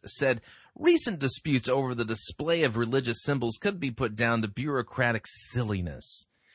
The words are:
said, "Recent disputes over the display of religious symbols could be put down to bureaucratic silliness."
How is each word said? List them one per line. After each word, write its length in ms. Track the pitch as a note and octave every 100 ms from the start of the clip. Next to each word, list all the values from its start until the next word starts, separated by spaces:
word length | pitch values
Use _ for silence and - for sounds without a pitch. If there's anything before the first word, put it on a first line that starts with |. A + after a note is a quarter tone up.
| -
said, 360 | - C3+ A#2+ - - - -
"Recent 440 | D#4 E4+ - E3+
disputes 480 | C3+ - D#3 C3 B2+
over 260 | C3 C3
the 120 | A#2+ A2
display 580 | A2+ - - D3+ E3+
of 140 | C#3+ A2
religious 440 | A#2 C3+ A#2+ A#2
symbols 360 | - C#3 A#2+ A2+
could 180 | G3+ G3
be 120 | C#3
put 240 | A#2 B2 G#2+
down 260 | A#2 A#2
to 60 | A2
bureaucratic 800 | G2+ D3 C3+ A#2 - A#2+ A2+ -
silliness." 1000 | - - B2+ A2+ G2 F2 C2+ - - - _ _